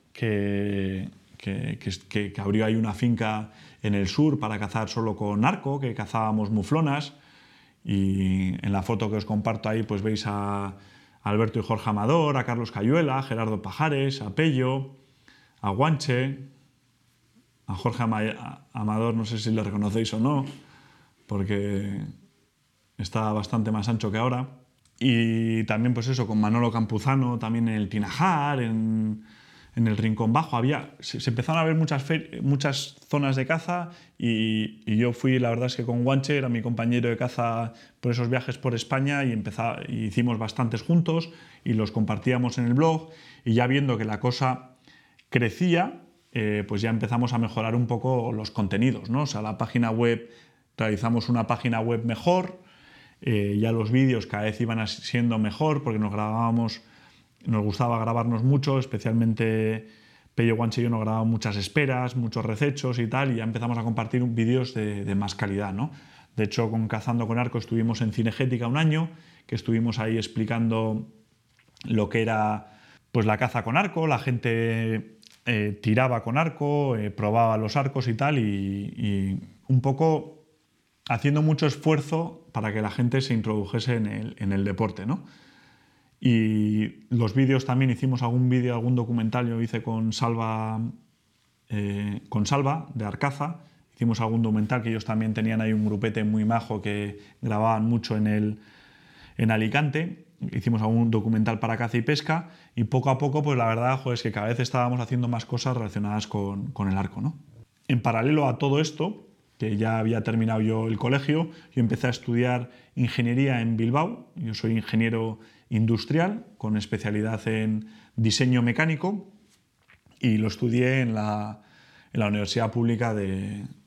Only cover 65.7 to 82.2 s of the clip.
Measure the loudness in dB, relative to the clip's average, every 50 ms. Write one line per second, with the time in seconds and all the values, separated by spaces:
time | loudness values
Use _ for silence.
65.7 | -4 -4 -4 -6 -8 -12 -20 -20 -20 -20 -20 _ _ -2 -2 0 0 0 -2 0
66.7 | 0 -2 -2 -2 -4 -4 -2 -2 -2 0 0 0 0 -2 -2 -2 -4 -6 -4 -2
67.7 | 0 0 0 0 0 0 -2 -2 0 0 0 0 0 0 0 0 0 -2 -2 -2
68.7 | 0 2 2 2 2 2 0 -2 -6 -14 -20 -20 -20 -20 _ -8 -8 -4 -2 0
69.7 | 0 2 2 0 0 -2 -2 0 0 -2 -2 -4 -4 -4 -2 -2 0 0 0 2
70.7 | 2 0 0 0 -2 -4 -6 -10 -16 -20 _ _ _ _ _ _ _ _ _ _
71.7 | _ _ -4 0 2 2 2 2 2 0 2 2 2 2 2 0 0 -2 -6 -12
72.7 | -20 -20 -20 -20 -20 -20 _ _ 0 2 4 4 4 2 2 0 0 -2 -2 0
73.7 | 2 2 2 2 0 0 0 2 2 0 0 -2 -2 0 0 0 0 0 0 0
74.7 | 0 0 0 0 -2 -2 -4 -8 -16 -20 -20 -20 -20 _ _ -2 0 0 0 0
75.7 | -2 -2 0 2 4 4 4 2 2 -2 -2 -2 0 0 0 0 -2 -2 -2 0
76.7 | 0 0 0 0 0 -2 -4 -4 -4 -2 0 2 4 4 4 4 4 2 0 0
77.7 | 0 0 -2 0 -2 -2 -2 -2 0 0 0 2 2 2 0 0 0 -2 -2 -2
78.7 | -4 -4 -6 -8 -6 -4 -2 -2 0 0 0 0 -2 -4 -6 -12 -18 -12 _ 2
79.7 | 2 2 4 2 2 2 2 2 2 0 -2 -8 -16 -20 _ _ _ _ _ _
80.7 | _ _ _ _ _ _ _ -4 -2 0 2 2 4 4 4 4 4 4 2 0
81.7 | 0 2 2 2 2 2 0 -2 -2 -2